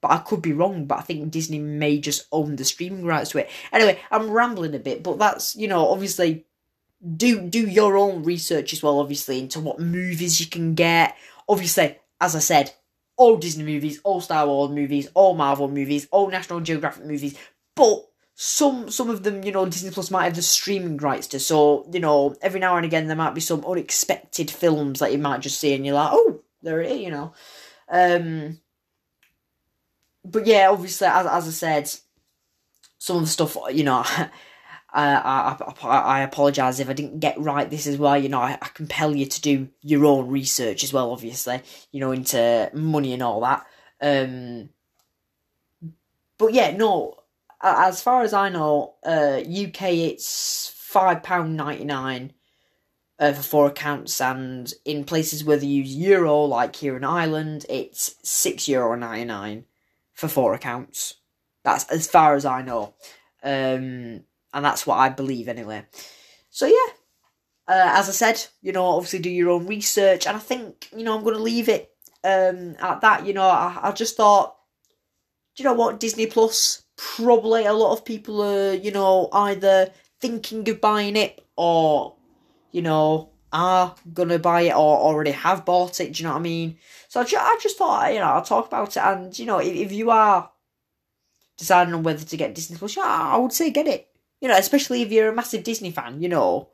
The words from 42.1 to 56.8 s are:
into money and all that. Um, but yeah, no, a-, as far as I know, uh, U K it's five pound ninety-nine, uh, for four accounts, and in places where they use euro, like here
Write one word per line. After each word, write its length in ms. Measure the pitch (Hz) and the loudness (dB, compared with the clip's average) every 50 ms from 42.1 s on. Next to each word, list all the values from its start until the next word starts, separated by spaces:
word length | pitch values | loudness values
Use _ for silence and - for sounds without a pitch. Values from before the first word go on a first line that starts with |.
into 600 | 131 131 131 127 - 127 117 117 117 113 107 - - | -4 -4 -4 -2 0 2 4 4 4 2 0 -2 -4
money 400 | 151 156 160 156 151 143 131 127 | -4 -2 0 0 0 -2 -2 -4
and 80 | 123 | -4
all 200 | 127 120 107 107 | -4 -4 -2 -2
that. 240 | 117 127 139 - - - _ _ _ _ _ _ | 0 -2 -2 -2 -4 -14 _ _ _ _ _ _
Um, 720 | 143 147 143 139 131 131 127 127 123 123 120 117 123 147 _ _ _ _ _ _ _ _ _ _ _ _ _ _ _ _ _ _ _ _ _ _ 170 160 - _ _ _ _ _ _ _ _ | -2 0 0 0 0 -4 -8 -12 -12 -12 -14 -14 -16 -18 _ _ _ _ _ _ _ _ _ _ _ _ _ _ _ _ _ _ _ _ _ _ -18 -18 -18 _ _ _ _ _ _ _ _
but 160 | _ 214 220 220 | _ 2 4 4
yeah, 180 | 254 214 165 | 4 4 4
no, 440 | 175 190 220 214 190 160 - - - - _ _ _ _ _ _ - _ | 2 0 0 2 2 0 -2 -6 -10 -16 _ _ _ _ _ _ -16 _
a-, 260 | - - - - 175 | 0 2 4 4 4
as 140 | 190 185 - | 2 2 0
far 200 | - 247 247 254 | 0 2 2 2
as 120 | 240 208 208 | 2 2 2
I 160 | 202 196 196 | 0 0 0
know, 460 | 180 170 156 151 147 147 131 - _ _ - | -2 -2 0 2 2 0 -2 -4 _ _ -4
uh, 360 | - 165 156 147 143 139 131 - | -2 0 2 2 2 0 -2 -4
U 220 | 151 175 196 202 180 | -6 -6 -6 -6 -6
K 360 | - - 190 185 175 165 165 | -8 -6 -2 0 0 0 0
it's 680 | 160 - - - - - - - - - - - - - | -2 -4 -6 -10 -8 -8 -6 -6 -6 -6 -6 -8 -10 -14
five 480 | - - - - 196 185 185 170 165 | -18 -20 0 2 2 4 4 2 0
pound 360 | - - 185 175 165 160 160 | -2 -4 -4 -2 -2 -2 -4
ninety-nine, 720 | 156 143 147 147 - - 143 143 135 131 131 131 123 127 139 _ _ _ _ _ _ _ _ _ _ _ _ _ _ _ _ _ _ | -4 -6 -6 -8 -8 -8 -6 -6 -6 -4 -6 -6 -8 -10 -14 _ _ _ _ _ _ _ _ _ _ _ _ _ _ _ _ _ _
uh, 140 | 151 147 139 | 0 0 0
for 100 | 139 139 | 0 -6
four 240 | - - 151 143 | 0 2 4 4
accounts, 540 | 143 143 - 147 147 147 135 - - - - | 4 2 -2 -6 -6 -6 -6 -8 -8 -6 -2
and 500 | 135 131 131 131 131 127 127 127 123 120 - _ _ | -2 -2 -4 -4 -8 -10 -10 -12 -12 -14 -16 _ _
in 180 | - 151 147 143 | -8 -8 -8 -6
places 400 | 143 165 160 156 156 156 151 151 | -2 -2 -2 -2 -2 -6 -6 0
where 140 | 151 151 | 2 2
they 100 | 143 139 | 2 2
use 260 | 139 139 139 135 135 135 | 0 0 -2 -2 -2 -6
euro, 500 | 143 170 190 196 185 175 156 147 147 151 | -4 4 4 4 6 6 4 4 4 2
like 340 | 143 131 117 123 113 - | 2 0 0 -2 -2 -4
here 180 | - | -8